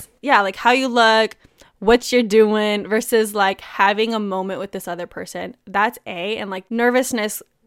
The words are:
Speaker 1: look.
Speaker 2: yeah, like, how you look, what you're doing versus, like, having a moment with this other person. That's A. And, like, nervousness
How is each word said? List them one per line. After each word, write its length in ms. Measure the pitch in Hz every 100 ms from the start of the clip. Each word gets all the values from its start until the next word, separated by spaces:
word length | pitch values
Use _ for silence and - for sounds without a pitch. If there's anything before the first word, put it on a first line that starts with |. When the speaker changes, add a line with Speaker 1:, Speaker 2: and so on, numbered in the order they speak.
Speaker 1:
look. 80 | - _
Speaker 2:
yeah, 180 | 269 240
like, 140 | 196 190
how 160 | 240
you 160 | 262 262
look, 480 | 240 226 220 220 - _ _ _ -
what 300 | 196 247 -
you're 100 | 247
doing 640 | 226 214 214 214 208 208 190
versus, 480 | 220 233 226 214 208
like, 240 | 196 196
having 540 | - - 202 208 226
a 60 | 226
moment 420 | 208 190 190 175
with 100 | 190
this 160 | 190 185
other 200 | 175 175
person. 500 | - 185 175 185 - -
That's 340 | 196 214 247 -
A. 320 | 175 190 220
And, 120 | 208
like, 220 | 190 -
nervousness 720 | 226 240 254 262 233 214 - - _